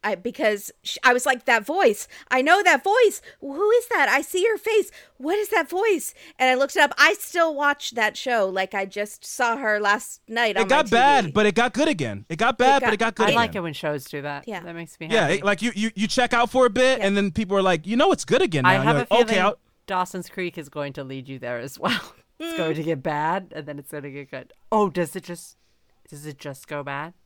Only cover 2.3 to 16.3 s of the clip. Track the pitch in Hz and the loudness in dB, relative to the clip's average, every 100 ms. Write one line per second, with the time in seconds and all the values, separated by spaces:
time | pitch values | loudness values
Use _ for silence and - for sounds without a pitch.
2.3 | 254 277 370 370 285 392 440 453 - - | 0 4 4 6 2 4 4 4 2 -16
3.3 | - - 277 415 480 453 415 262 247 - | -16 -12 -2 2 2 2 0 2 2 0
4.3 | 370 427 440 - 440 - - - _ 269 | 0 0 0 0 0 0 -8 -20 _ -4
5.3 | 403 415 415 311 349 440 349 - - - | -2 0 -2 0 -2 0 0 -2 -14 -20
6.3 | - 254 254 277 349 294 - 302 415 - | -2 0 2 0 2 0 4 4 4 -4
7.3 | 349 330 285 285 285 - 240 214 214 262 | 0 0 2 0 -2 -6 -2 -2 -2 -2
8.3 | 233 190 190 190 202 196 202 208 - - | 0 0 -2 -4 -4 -6 -6 -8 -10 -16
9.3 | - 240 226 220 214 208 214 - - _ | -2 -2 0 0 0 2 0 -2 -18 _
10.3 | 226 233 202 190 277 254 233 269 285 185 | -2 0 0 2 2 4 4 4 4 2
11.3 | 170 208 202 240 220 320 214 127 101 - | 2 2 2 0 0 0 0 -4 -6 -10
12.3 | 160 233 254 247 277 247 208 226 - 208 | -2 -2 2 4 4 2 0 -2 0 2
13.3 | 202 226 190 170 143 156 147 139 147 143 | 2 0 -2 -8 -6 -4 -6 -6 -10 -8
14.3 | 143 180 196 170 170 165 - 160 220 165 | -10 -10 -12 -12 -14 -14 -14 -2 0 0
15.3 | 185 196 202 226 196 220 190 214 - 240 | 0 -2 -2 -2 -4 -6 -4 -2 0 2